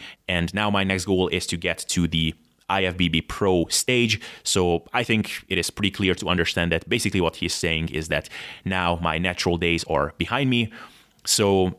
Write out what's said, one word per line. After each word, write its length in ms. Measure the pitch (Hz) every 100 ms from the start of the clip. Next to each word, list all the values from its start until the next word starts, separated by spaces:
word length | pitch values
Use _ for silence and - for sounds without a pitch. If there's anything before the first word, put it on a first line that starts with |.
| - - -
and 260 | 87 85
now 160 | 95 104
my 140 | 101
next 220 | 98 95 90
goal 200 | 92 90
is 180 | 87 -
to 80 | 87
get 220 | 87 82 -
to 180 | 87 82
the 280 | 80 80 - _ _ -
I 160 | 98
F 120 | 92 90
B 120 | 87
B 140 | 80
Pro 440 | - - 101 90 80
stage." 520 | - - 123 117 107 - -
So 400 | - 98 90 85 -
I 100 | 123
think 420 | 117 110 - - -
it 100 | 90
is 120 | -
pretty 200 | - 101
clear 240 | - 95 87
to 120 | 87
understand 420 | 90 85 92 85
that 180 | 82 -
basically 340 | 117 101 92
what 140 | 82 -
he's 180 | 82
saying 340 | - 85 80 80
is 180 | 78 78
that 200 | 76 - - - -
now 360 | 92 92 87 85
my 160 | 85 80
natural 380 | 92 87 92 85
days 260 | 87 82
are 300 | - 73 73 -
behind 300 | 85 123 131
me. 220 | 120 110 - - - _ _
So 520 | - - 101 95 92